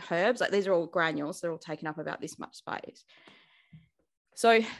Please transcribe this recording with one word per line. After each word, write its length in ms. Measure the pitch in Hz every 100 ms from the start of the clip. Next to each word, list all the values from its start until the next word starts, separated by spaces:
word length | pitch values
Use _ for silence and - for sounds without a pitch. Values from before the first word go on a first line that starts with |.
| -
herbs. 300 | 170 208 247
Like, 100 | -
these 160 | 202 190
are 60 |
all 120 | 175 165
granules. 520 | 180 160 151 147 185
They're 120 | 170
all 60 | 160
taken 280 | - 151 160
up 120 | 156
about 220 | 156 -
this 180 | - -
much 180 | - -
space. 480 | - - - - _ - - - _ _ _ - _ _ _ _ _
So 260 | - 233 226 226